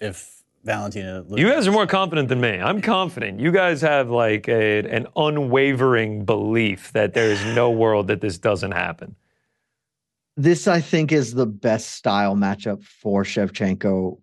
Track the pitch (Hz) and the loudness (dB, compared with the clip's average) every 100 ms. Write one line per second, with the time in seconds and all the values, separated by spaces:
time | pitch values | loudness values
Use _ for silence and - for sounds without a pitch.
0 | - 90 - - _ _ 104 107 104 101 | -12 -12 -18 -20 _ _ -6 -6 -6 -8
1 | 95 92 92 107 185 302 190 208 202 190 | -10 -12 -8 0 2 2 2 2 2 0
2 | 190 160 131 127 120 95 101 208 214 190 | -2 -2 -2 0 0 -2 -2 -2 -2 -2
3 | 185 - 110 98 147 185 180 151 160 143 | -2 -6 -8 -4 0 2 2 2 2 2
4 | 123 120 113 107 - 117 107 107 104 117 | 2 2 2 0 0 2 2 0 0 -4
5 | 127 - 151 151 135 131 139 131 131 120 | -4 -2 0 0 0 2 2 2 2 2
6 | 110 107 101 107 104 113 110 92 - 110 | 0 -4 -2 -2 0 2 0 -2 -4 0
7 | 104 117 113 101 104 117 120 113 113 107 | 0 2 2 2 0 2 2 4 4 2
8 | 98 104 107 85 113 98 95 87 90 85 | 0 -2 -2 -2 -2 -2 -2 -4 -4 -8
9 | - - _ _ _ _ _ _ _ _ | -16 -20 _ _ _ _ _ _ _ _
10 | _ _ _ - 147 170 214 170 151 170 | _ _ _ 0 2 4 4 2 2 0
11 | 156 151 120 120 120 101 117 110 - - | 2 2 0 0 -2 0 0 0 -4 -6
12 | 120 101 101 101 98 98 110 101 - _ | 0 2 2 2 0 -2 -6 -8 -10 _
13 | 107 98 95 - 98 - 101 98 104 95 | -2 0 0 -2 -2 -2 -2 0 0 0
14 | 92 - | -2 -6